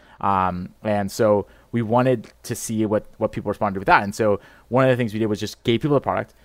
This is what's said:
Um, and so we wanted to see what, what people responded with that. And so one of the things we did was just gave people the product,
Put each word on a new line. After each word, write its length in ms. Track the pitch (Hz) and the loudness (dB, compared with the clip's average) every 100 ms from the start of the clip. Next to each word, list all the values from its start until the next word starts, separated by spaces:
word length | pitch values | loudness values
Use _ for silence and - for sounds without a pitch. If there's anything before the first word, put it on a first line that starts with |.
| - - | -20 -6
Um, 540 | 101 98 92 90 92 - | 0 2 0 -2 -8 -8
and 260 | 110 104 98 | -2 -2 -2
so 380 | - 110 104 - - _ | 0 2 2 0 -12 _
we 100 | 120 | -4
wanted 520 | 107 120 127 123 - - | 0 2 2 0 -4 -20
to 120 | - 117 | -10 -10
see 300 | - 110 110 | -6 -2 0
what, 200 | 104 - - | 0 -4 -6
what 140 | 110 | -4
people 160 | - 104 | -4 -6
responded 320 | 98 104 95 | -4 -2 -2
with 80 | 95 | 2
that. 160 | 170 | 2
And 100 | 101 | 2
so 280 | - 110 101 - - _ | 0 0 0 -4 -20 _
one 160 | 123 | 0
of 60 | 131 | 2
the 80 | 127 | 2
things 160 | 117 | 0
we 60 | 107 | -2
did 80 | 110 | -2
was 120 | 104 | -2
just 240 | 104 - | -4 -4
gave 180 | - 117 | 0 0
people 140 | 151 143 | 2 0
the 60 | |
product, 320 | 107 95 110 _ | 0 -4 -6 _